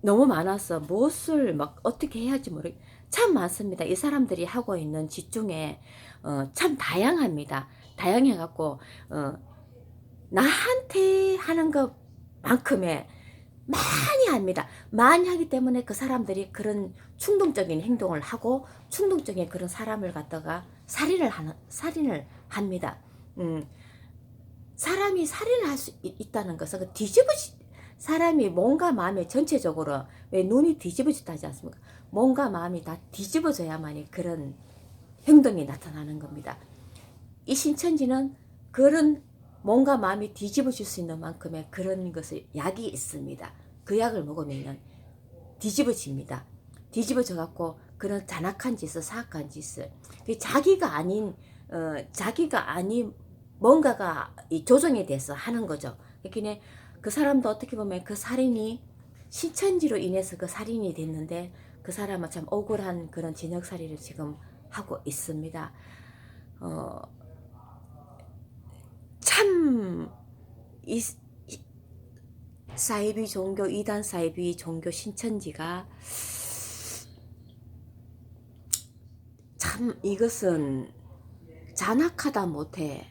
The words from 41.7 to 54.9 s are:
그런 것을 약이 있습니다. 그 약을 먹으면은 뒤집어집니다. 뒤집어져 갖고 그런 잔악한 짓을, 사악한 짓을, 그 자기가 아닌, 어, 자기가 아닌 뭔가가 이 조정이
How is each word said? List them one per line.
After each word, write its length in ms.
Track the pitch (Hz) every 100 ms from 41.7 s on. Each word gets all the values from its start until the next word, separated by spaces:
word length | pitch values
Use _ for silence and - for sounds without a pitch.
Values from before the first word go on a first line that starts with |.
그런 400 | - 185 185 185
것을 340 | 160 156 156 - 151
약이 320 | 151 190 226
있습니다. 640 | - - 151 139 135 - - - -
그 140 | - 202
약을 260 | 233 220
먹으면은 540 | 147 156 147 135 139 139 - - - - - - - -
뒤집어집니다. 880 | 214 196 240 - - 139 - 127 - - - - -
뒤집어져 460 | - 220 254 247 175
갖고 420 | 165 - 170 160 - -
그런 280 | 202 202 190
잔악한 500 | 170 175 196 254 233
짓을, 260 | 156 165
사악한 480 | - 226 233 156 143
짓을, 420 | 151 - - - - - -
그 140 | - 226
자기가 560 | - 277 285 381 320
아닌, 400 | 151 175 202 208 - - - -
어, 280 | - 160 147 -
자기가 580 | - 185 240 320 247 -
아닌 420 | 160 185 233 214 - - - - -
뭔가가 760 | 220 311 277 226 185 151 - - -
이 160 | 165
조정이 400 | 131 269 320